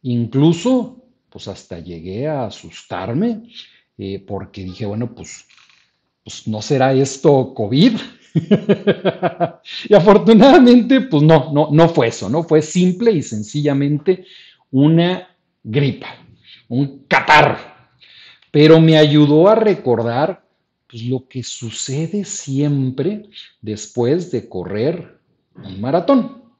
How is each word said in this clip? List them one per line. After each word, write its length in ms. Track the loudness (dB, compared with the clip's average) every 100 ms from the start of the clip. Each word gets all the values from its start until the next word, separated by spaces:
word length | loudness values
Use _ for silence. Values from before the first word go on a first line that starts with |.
Incluso, 1000 | -6 -6 -4 2 2 2 -2 -2 -4 -14 _ _ _
pues 200 | -20 -16
hasta 320 | -16 _ -18
llegué 480 | -16 -14 -12 -8 -8
a 180 | -6 -8
asustarme, 1040 | -12 -20 -20 _ -12 -6 -4 -4 -6 -14 -20 -20 _ _ _
eh, 260 | -12 -12 _
porque 380 | -14 -12 -16
dije, 220 | -16 -12 -10
bueno, 300 | -8 -10 -12
pues, 300 | -20 -20 _ _ _ _ _ _ _ _
pues, 240 | -20 -16 -10
¿no 140 | -10
será 320 | -4 0 2
esto 640 | 2 -2 0 2 2 0 -6
covid? 380 | -4 2 2 0 -10 _ _ -6
<laughs> 1500 | -2 -2 0 -2 -2 -2 -4 -4 -8 -4 -8 -8 -20 -18 2
Y 40 |
afortunadamente, 1080 | 4 6 4 6 6 8 8 8 6 4 0
pues 220 | 0 2
no, 280 | 4 4 2
no, 160 | -2 0
no 180 | 4 4
fue 180 | 2 -2
eso, 220 | -2 -6
¿no? 140 | -6
Fue 180 | 0 0
simple 500 | 0 -2 -2 0 0
y 100 | 0
sencillamente 1040 | -4 -10 -8 -4 -2 -2 -2 -2 -2 -4 -6 -20 _ _ _
una 560 | 0 2 2 0 -4 -12 _ _ _
gripa, 440 | -8 -4 -4 -6 -16 -20 _ _ _ -20 _
un 360 | -6 -6 -10 _
catarro. 500 | -2 4 4 4 -2 -12 _ _ _ _ _ -20 _ _
Pero 280 | 2 6 6
me 180 | 6 4
ayudó 520 | 4 4 4 4 4
a 60 | 4
recordar, 880 | 0 -2 -2 -2 -2 -2 -4 -6 _ _ _ _ _
pues, 160 | -14
lo 240 | -8 -8 _
que 160 | -14
sucede 800 | -14 -14 -14 -12 -10 -8 -8 -8
siempre 1040 | -10 -14 -8 -4 -2 -2 -4 -4 -6 -8 -16 -20 -20 _
después 680 | -12 -12 -10 -4 -2 -2 -4
de 160 | -10 -10
correr 720 | -14 -10 -6 -6 -6 -14 _ _ _ _ -20
un 260 | -20 -12
maratón. 640 | -4 -4 0 0 -2 -12 _